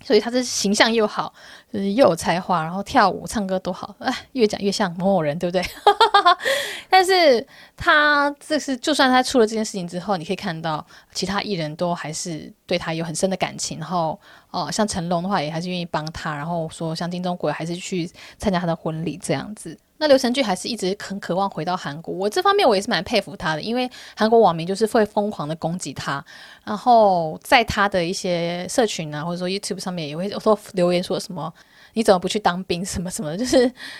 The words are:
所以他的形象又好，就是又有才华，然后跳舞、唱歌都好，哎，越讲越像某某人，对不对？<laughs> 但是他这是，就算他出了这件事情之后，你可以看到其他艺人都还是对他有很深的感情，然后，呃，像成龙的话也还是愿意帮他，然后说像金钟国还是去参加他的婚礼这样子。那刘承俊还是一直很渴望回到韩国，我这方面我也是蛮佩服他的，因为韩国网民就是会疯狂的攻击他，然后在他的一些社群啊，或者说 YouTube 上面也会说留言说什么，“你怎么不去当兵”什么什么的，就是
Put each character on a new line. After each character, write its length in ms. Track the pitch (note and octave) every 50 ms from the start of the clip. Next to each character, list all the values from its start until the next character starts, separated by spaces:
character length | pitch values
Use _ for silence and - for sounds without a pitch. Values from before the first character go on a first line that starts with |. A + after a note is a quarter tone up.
| -
所 100 | - B3
以 60 | G#3+
他 100 | A3 A#3
的 140 | A#3 B3+ B3
形 320 | A#3+ - - - G3 G#3
象 180 | - D4 A#3 A3+
又 140 | A#3 G#3+ G#3
好， 260 | - - E3+ - - - - - - - - _
就 80 | - G#3
是 140 | G3 G3 G3+
又 160 | A#3+ C#4 -
有 40 | E3
才 240 | E3 - G#3+ E3 F3
华， 240 | F#3 - F#3 E3+
然 80 | D#3 D#3+
后 140 | F3 G3 G3+
跳 260 | - - C4+ G#3+ F#3
舞、 160 | F3 E3+ E3+
唱 220 | F3 - A#3 G3 F#3+
歌 100 | F#3+ F#3
都 120 | - F3+
好， 240 | F#3 - - - G3+ -
哎， 140 | - A3+ B3 - - - -
越 120 | C4 A3+
讲 140 | G#3 - -
越 100 | G3 G3+
像 240 | F#3+ - G#3+ F#3 E3 F#3
某 80 | F3
某 160 | G3 G3 F3+
人， 180 | D#3 D3 C#3+ F3
对 100 | - -
不 40 | F3+
对？ 100 | F#3 F3+ - - - - G#4 G4+ - A4 A4 - G4+ F4
<laughs> 680 | F4 F4+ - - B4+ C#5 C#5+ C#5 G#4 G4+ - - -
但 160 | - F#4+ F#4+
是 420 | F4 F#4+ F#4 E4+ D4 B3 A3 - - - - - - _ -
他 520 | - F4 D#4+ D4+ D4 D4+ D4 C#4+ C#4+ C#4+ C#4+ - -
这 140 | - D#4 C#4+
是， 160 | - - C4+
就 180 | B3 - - D4
算 160 | - C#4 C4
他 140 | B3+ B3+ B3+
出 160 | - - C4
了 80 | A3 G#3+
这 80 | A3+
件 80 | A3 A3
事 80 | -
情 160 | - G3 F3 E3+
之 140 | E3 F3+
后， 160 | E3+ G3+ G3+ F3
你 80 | D#3
可 80 | E3 F#3+
以 20 |
看 260 | - - G3+ E3 D#3+
到 240 | D#3+ E3 D#3 D3+ - - - - _ _ -
其 120 | - -
他 160 | F#3 G3 G3+
艺 120 | - G#3+ G3+
人 200 | E3 D#3+ D3+ D3+ E3
都 180 | F3+ F3 F3
还 160 | F3 - D3
是 400 | D#3+ - - F#3 E3 - C#2+ - - _ _
对 120 | - F#3 F3
他 160 | F3 E3+ E3
有 120 | D#3+ E3
很 100 | E3 D#3
深 140 | - - F#3+
的 80 | F#3 -
感 200 | - D3 C#3 D3
情， 220 | - - - D3
然 80 | D#3+ D3+
后， 320 | F#3 F3 D#3+ D#3+ D3+ - _ - - - _ _
呃， 180 | - F3+ E3 C#3+
像 160 | E3+ - G#3+
成 220 | G#3 - F#3+ E3 E3+
龙 160 | F3+ E3+ F3
的 60 | F#3+
话 120 | G#3 F3+
也 80 | C#3+ D3+
还 120 | D#3+ E3
是 80 | F3 F3+
愿 100 | F3+ F3+
意 60 | E3+
帮 200 | E3+ - D#3+ D3+ D#3
他， 240 | D#3+ - - E3 D3+
然 100 | C#3+ C#3+
后 220 | E3 F3 E3+ D#3+ D#3+
说 260 | - - E3+ D#3+ D#3+
像 160 | D#3+ F3+ E3+
金 140 | F3+ F3 F3+
钟 140 | F3+ F3+ F3+
国 120 | - D3+
还 160 | D3 - D#3+
是 80 | E3 E3+
去 320 | F3 F#3 - G3 F3+ D#3+ F3+ - - - - - -
参 140 | - G#3+
加 80 | F#3 F3
他 80 | F3+ E3+
的 80 | E3
婚 300 | - - E3+ D#3+ D#3 E3
礼 120 | F#3+ - F3+ -
这 100 | - D#3+
样 220 | C#3 - - G#3+
子。 220 | - - E3+ D#3 - _ _ _ _
那 80 | D#4 D4+
刘 80 | C#4
承 160 | C4+ - A#3+
俊 140 | B3 C#4 C4+
还 100 | G#3 F#3
是 120 | - - G#3+
一 80 | A#3+
直 200 | G#3+ G3 F#3 G3 -
很 200 | - - G3 G3+
渴 140 | - - E3+
望 140 | F#3 G3 G3
回 160 | - - D#3
到 100 | F3+ F3+
韩 240 | F#3 - D#3+ C#3+ D#3+ E3
国， 100 | - E3+
我 160 | F3 F#3+ G#3+
这 100 | G#3+ F#4
方 160 | F#4 G4+ G4
面 140 | G4+ G4 C#4+
我 60 | G#3+
也 60 | F#3
是 60 | G3+ -
蛮 160 | G#3+ D#3+ F3
佩 160 | - B3 G#3
服 160 | G3 - C#3+
他 200 | - - D#3+ D#3
的， 60 | D3+ -
因 120 | G3+ A#3
为 140 | B3 B3+ B3 - - - - -
韩 140 | - G#3+ A3
国 80 | A#3 A#3
网 160 | A3 F#3 E3
民 100 | E3 D#3+
就 100 | F3 F#3+
是 100 | G3 A3+
会 180 | G#3+ - A#3+ G#3
疯 240 | G#3 - G#3+ G3+ G#3
狂 160 | G#3+ - D#3 D3
的 80 | E3
攻 200 | E3 - E3 E3+
击 160 | F#3 - D3+
他， 320 | B2+ - - - C#3 C#3 D3 - - - - - - - _
然 140 | - G#3+ G3
后 580 | - B3+ A#3+ A3+ G#3+ G3+ F#3 F3 E3 D#3 D#3 F3+
在 220 | - - D4 B3+ A3+
他 260 | - - A3 G3 G3+
的 160 | G3+ F#3 E3+
一 80 | E3 G3
些 540 | - - F#3 F3 E3+ E3+ E3+ F3 F3 F3+ -
社 160 | - - A#3+
群 260 | G#3+ - - E3+ D3+
啊， 140 | D3 D3+ D#3
或 60 | E3+
者 80 | F3 F3
说 100 | F3+ F3+
YouTube 300 | F#3+ G3+ - - G3 F#3+
上 120 | - F#3+
面 160 | F3+ F3 D#3+ C#3
也 80 | D3
会 140 | D#3+ F#3 G#3
说 280 | - - - A3 G#3+ G#3 - - -
留 200 | F#3 F3 F3 F3+
言 80 | F3
说 180 | F3+ - F#3+ -
什 140 | - - F3+
么 180 | F3 D3 D#3+ - _ _ _ _ _ - - _
，“你 100 | A3 A3+
怎 100 | - G3
么 60 | F3+
不 80 | F3 F3+
去 100 | - G#3+
当 260 | - F#3+ F3 F3+ F#3
兵” 200 | - F3+ E3+ G3
什 160 | G3 - -
么 80 | F3 F#3
什 140 | - - F#3+
么 80 | D3+
的， 60 | D#3 F#3+
就 60 | B3
是 280 | B3+ C#4+ C4 A#3+ C4 B3+ - - - -